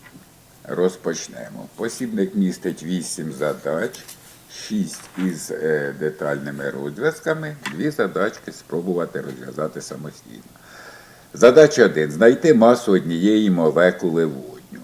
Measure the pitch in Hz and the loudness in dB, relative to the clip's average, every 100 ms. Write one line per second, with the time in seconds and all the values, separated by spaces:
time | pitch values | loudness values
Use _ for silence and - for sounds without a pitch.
0 | - - - - _ - - - 92 - | -20 -20 -20 -20 _ -20 -8 0 0 0
1 | 87 80 - 60 57 50 52 - 113 - | -6 -8 -10 -16 -16 -16 -16 -8 -8 -6
2 | 120 107 95 101 92 85 92 82 80 90 | -6 -2 -2 0 0 -2 -6 -6 -6 -6
3 | 78 - 78 67 73 67 71 80 123 - | -6 -8 -10 -6 -6 -4 -4 -4 -6 -10
4 | - - - - - - - 107 87 - | -20 -20 -20 -20 -20 -18 -8 -6 -6 -8
5 | - 92 92 80 - 92 78 76 71 71 | -14 -6 -4 -4 -8 -4 -2 -2 -2 -6
6 | 76 - 73 71 71 69 69 67 71 76 | -6 -4 -6 -6 -8 -8 -8 -8 -8 -4
7 | 151 156 160 160 156 147 - 76 147 147 | -4 -4 -6 -6 -8 -12 -12 -6 -4 -2
8 | 98 85 104 - - - - 78 90 87 | -4 -2 -4 -6 -16 -18 -10 -6 -4 -4
9 | 80 - 69 64 64 65 78 - - 67 | -4 -6 -10 -12 -12 -8 -8 -8 -14 -12
10 | 73 - 57 55 - - - - - - | -14 -16 -20 -20 -20 -20 -20 -20 -20 -20
11 | - - - - 120 143 147 - 101 76 | -20 -20 -18 6 8 10 8 8 4 4
12 | 76 78 113 135 165 123 113 123 - 92 | -2 4 6 6 6 6 6 6 4 2
13 | 85 85 101 110 107 87 80 78 90 92 | 2 0 2 4 2 2 2 4 4 2
14 | 90 82 78 67 64 - - 50 | -2 0 -2 -4 -12 -18 -20 -20